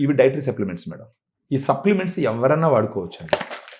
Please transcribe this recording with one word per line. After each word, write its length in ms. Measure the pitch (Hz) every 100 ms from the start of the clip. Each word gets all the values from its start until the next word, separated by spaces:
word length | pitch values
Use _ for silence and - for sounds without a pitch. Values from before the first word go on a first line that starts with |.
ఇవి 120 | 139
డైటరీ 280 | 135 131 139
సప్లిమెంట్స్ 480 | 131 113 98 - -
మేడం. 180 | - - _ _ _ -
ఈ 60 | 135
సప్లిమెంట్స్ 600 | - 135 202 196 185 180
ఎవరన్నా 500 | 127 117 131 156 160
వాడుకోవచ్చు 500 | 123 110 98 85 -
అండి. 160 | 82 - - - -